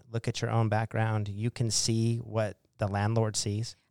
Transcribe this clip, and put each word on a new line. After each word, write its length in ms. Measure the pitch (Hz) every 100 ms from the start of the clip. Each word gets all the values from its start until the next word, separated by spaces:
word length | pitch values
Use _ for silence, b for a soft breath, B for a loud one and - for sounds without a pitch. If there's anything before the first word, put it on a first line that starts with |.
| -
look 160 | 113 -
at 120 | -
your 100 | 113
own 180 | 113 110
background, 580 | 107 110 113 110 110 101
you 220 | 101 117
can 220 | - 113
see 460 | - - 113 113 117
what 400 | 120 107 104 - _ -
the 100 | 104
landlord 480 | 101 104 113 110 -
sees"? 400 | 104 104 117 - _